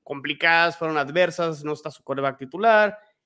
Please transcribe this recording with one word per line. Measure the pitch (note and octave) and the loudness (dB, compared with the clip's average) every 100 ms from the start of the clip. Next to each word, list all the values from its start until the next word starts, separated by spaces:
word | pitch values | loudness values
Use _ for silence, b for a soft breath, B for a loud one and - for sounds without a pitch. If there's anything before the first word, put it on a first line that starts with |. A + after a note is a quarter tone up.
complicadas, | - C#3+ C#3 D3 E3 E3 E3+ E3 | -14 -12 -8 -2 2 4 2 0
fueron | D#3+ D#3 | -4 -2
adversas, | C#3 D#3+ F3+ E3 E3 D3+ | -2 0 0 0 -6 -4
no | D3+ | -8
está | D3+ D#3 | -8 -8
su | - | -14
quarterback | - C#3 C#3 C3 | -8 -4 -4 -6
titular, | C3+ F3 A3+ G#3+ G#3 G#3 b b | -12 -2 4 4 4 -2 b b